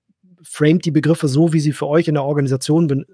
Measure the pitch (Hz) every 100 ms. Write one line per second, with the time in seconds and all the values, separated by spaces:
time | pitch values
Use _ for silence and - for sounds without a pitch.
0 | _ _ _ 180 160 - 151 165 165 147
1 | 143 165 147 135 165 160 147 131 143 156
2 | 165 147 139 147 139 131 - 160 165 139
3 | -